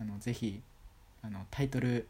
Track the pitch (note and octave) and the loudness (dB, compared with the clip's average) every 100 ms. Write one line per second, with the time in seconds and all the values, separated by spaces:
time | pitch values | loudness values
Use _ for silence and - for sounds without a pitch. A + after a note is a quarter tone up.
0 | G#2+ G2+ A#2+ A#2 A2+ G2+ - - - - | -6 -2 -2 0 0 -2 -8 -18 -20 -20
1 | - - A2 G2 F#2+ - C#3 C3 B2 A#2+ | -20 -12 -8 -6 -4 0 2 4 4 4
2 | A2+ | 0